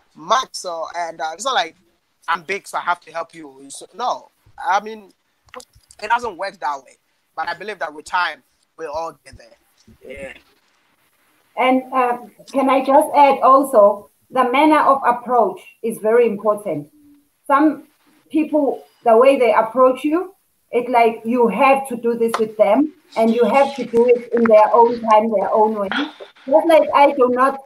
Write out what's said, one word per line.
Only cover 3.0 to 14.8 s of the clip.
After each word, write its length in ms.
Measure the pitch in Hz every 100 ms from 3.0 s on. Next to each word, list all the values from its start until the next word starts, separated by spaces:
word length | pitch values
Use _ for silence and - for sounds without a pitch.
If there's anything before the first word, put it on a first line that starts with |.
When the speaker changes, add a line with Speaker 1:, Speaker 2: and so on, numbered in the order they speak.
Speaker 1:
to 80 | -
help 200 | 160 165
you. 300 | 165 147 131 139
So, 160 | - 160
no, 340 | 185 240 147 - _ _ -
I 220 | 170 196
mean, 300 | 214 220 190 _ _ _ _ 254 - _ _ -
it 60 | 208
doesn't 280 | 240 240 165
work 220 | 196 190
that 180 | 156 143
way. 140 | - _ _ _ _
But 140 | - 160
I 60 |
believe 240 | 165 202 190
that 160 | 165
with 100 | 151
time, 380 | - 180 175 139 _ _ _ -
we'll 160 | 160
all 240 | 151 165 147
get 140 | 135 131
there. 180 | 117 _ _ _ _ _ -
Yeah. 260 | 139 135 - _ _ _ _ _ _ _ _ _ _ _ -
Speaker 2:
And, 260 | 254 262 254
uh, 260 | 262 247 233 - _ -
can 160 | 262 269
I 140 | 269
just 240 | 269 262 -
add 240 | 269 277 269
also, 680 | 254 269 285 226 202 208 - _ _
the 140 | 254 240
manner 300 | 262 302 302